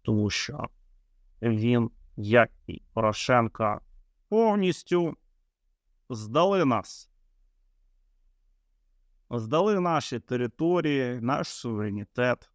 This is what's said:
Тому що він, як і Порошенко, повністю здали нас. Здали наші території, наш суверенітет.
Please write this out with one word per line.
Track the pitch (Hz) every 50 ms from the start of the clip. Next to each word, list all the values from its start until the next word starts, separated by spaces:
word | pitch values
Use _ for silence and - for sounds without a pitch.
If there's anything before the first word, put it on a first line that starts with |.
Тому | _ - 110 107 104 101
що | - - - - 135 147 - - _ _ _ _ _ _ _ _ _ _ _ _ _ -
він, | 113 120 113 107 110 120 120 120 117 - - - - - -
як | - 104 104 113 120 113 - - - _
і | - - - - _ _
Порошенко, | 113 110 107 104 - - - 127 123 113 110 _ - 113 104 107 - - - - - _ _ _ _ _ _
повністю | 208 220 226 220 202 208 190 180 175 - - - 175 175 175 160 - _ _ _ _ _ _ _ _ _ _ _ _ _ _ _ _ _ _ _
здали | 123 110 110 107 117 151 175 196 202 190 160
нас. | 135 120 104 - - - - - _ _ _ _ _ _ _ _ _ _ _ _ _ _ _ _ _ _ _ _ _ _ _ _ _ _ _ _ _ _ _ _ _ _ _ _ _ _ _ _ _ _ _ _ _
Здали | 123 120 110 113 139 160 190 214 208 190
наші | 180 175 165 147 - - 127 117
території, | - - 127 120 123 117 _ - 156 170 180 175 156 151 143 135 131 123 120 123
наш | 113 120 139 160 170
суверенітет. | - - - - 120 113 104 104 104 98 104 104 _ _ - 123 123 120 - - _